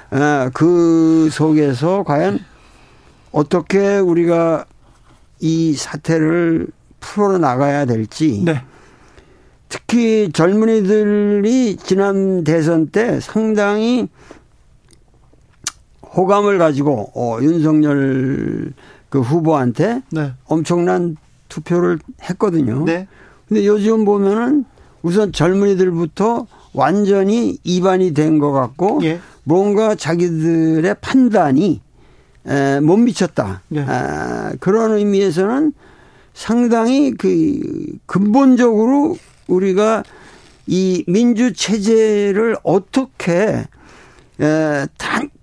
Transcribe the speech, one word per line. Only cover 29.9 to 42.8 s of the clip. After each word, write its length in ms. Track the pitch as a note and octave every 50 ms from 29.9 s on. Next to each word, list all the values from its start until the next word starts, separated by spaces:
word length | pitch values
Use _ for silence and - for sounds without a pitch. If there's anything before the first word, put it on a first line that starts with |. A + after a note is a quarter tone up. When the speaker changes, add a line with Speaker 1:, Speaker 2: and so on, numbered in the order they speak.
| G#3+
Speaker 1:
자기들의 1000 | - - D3 E3 E3+ F3+ F3 E3 D#3 D#3 E3 E3 E3 E3 D#3+ D#3+ D#3+ D#3+ F#3+ G#3 -
판단이, 800 | - - - C4+ B3+ A#3+ G#3 G3 E3+ C#3+ C3 C#3 G3+ G3 C#3+ - - _ _ _ - - - - _ _ _ - -
에, 340 | - C3+ C#3+ C#3 C#3 C#3 C#3+
못 160 | D3+ D3+ F#3
미쳤다. 680 | A3 A#3+ B3 F3+ - C#3 B2+ - - A#2+ F#2+ F#2+ F#2+ _ -
Speaker 2:
네. 160 | D#3+ D3+ C#3+
Speaker 1:
아, 640 | C3+ C3 B2 C3+ C3+ D2+ D2+ - - A#2+ A#2 A2 G#2+ - B2+
그런 320 | - F3+ G3 A3+ A3+ A3 G#3+
의미에서는 800 | G#3 G#3 G#3 G3+ G3 G3+ F#3+ D3+ E3+ F#3+ G#3 A#3+ C#4 D#4 D4+ - _ - - - - - - _ _ _ _ _
상당히 800 | - - - A3+ A#3+ A#3+ A#3 A3+ A3+ A3+ A#3 C4 C#4 D4 C4 A3
그 480 | - - F#3+ F#3 E3 D#3+ - - - - - - - - - - - _
근본적으로 1080 | - - F3 G3+ G#3 G#3 C4+ C#4 C4 B3+ A3+ B3 A#3+ A3 G#3 A3 B3 C4+ C#4+ C#4+ E4 F4+ - - - - _ _
우리가 560 | - F3+ F#3 F#3+ G3 F#3 F#3+ G#3+ A3 A3+ G3+ - - - - - - - - - - - _ -
이 380 | - - F#3 F#3+ F#3 F3+ F3 -
민주 460 | - F3 G#3+ A#3+ A#3+ A#3+ G3+ B3 B3 F3
체제를 1040 | - - - G#3+ A3 F#3+ A3 A3+ A3 A3 A3 G#3 G#3 G3+ G3+ F#3+ G3+ A3+ A#3 G#3+ - -
어떻게, 1040 | - D#3+ G#3